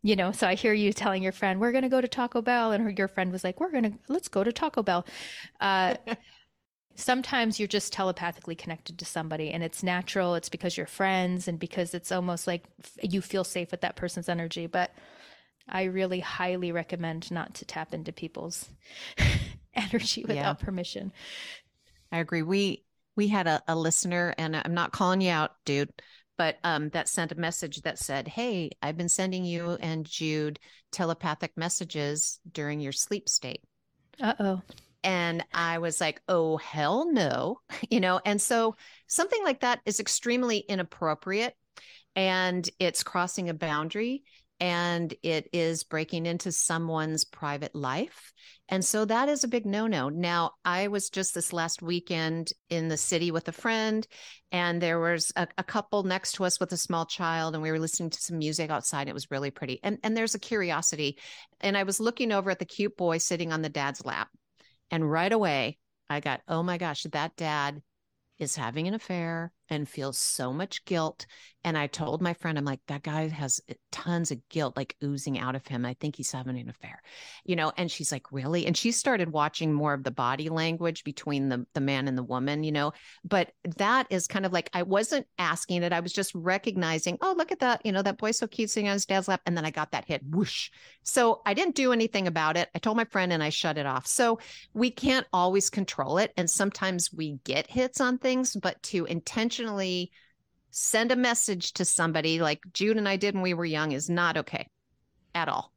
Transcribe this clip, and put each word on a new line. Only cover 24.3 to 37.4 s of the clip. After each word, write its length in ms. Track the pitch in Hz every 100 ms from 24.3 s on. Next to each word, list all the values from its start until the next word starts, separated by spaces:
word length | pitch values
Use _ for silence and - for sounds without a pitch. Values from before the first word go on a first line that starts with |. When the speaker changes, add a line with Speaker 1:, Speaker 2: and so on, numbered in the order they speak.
| -
Speaker 2:
and 180 | 160 156
I'm 180 | -
not 200 | 170 170
calling 280 | - 185 190
you 100 | 185
out, 200 | 165 151 - -
dude, 260 | 139 143 - - - _ -
but, 200 | 160 -
um, 260 | 170 151 151
that 200 | 165 -
sent 220 | - 165
a 40 | 160
message 460 | 165 165 156 147
that 160 | 160 147
said, 280 | - 135 127
"Hey, 440 | 220 240 190 160 -
I've 160 | 143 160
been 120 | 175
sending 340 | - 185 185 180
you 260 | 170 170 175
and 240 | 165 160 156
Jude 540 | - 156 156 151 151 - - _
telepathic 600 | - 170 165 165 151 165 -
messages 800 | 170 - 170 156 143 151 - - 170
during 300 | - 147 147
your 120 | 139
sleep 360 | 139 - 208 -
state." 340 | - 127 - _ _ _ _ _ -
Speaker 1:
Uh-oh. 400 | 220 - 202 185 - - _ _
Speaker 2:
And 420 | 190 185 170 170 -
I 240 | 165 170 165
was 240 | 170 160
like, 200 | 160 - -
"Oh, 300 | 180 160 156
hell 540 | - 156 147 214 339
no." 500 | 269 151 123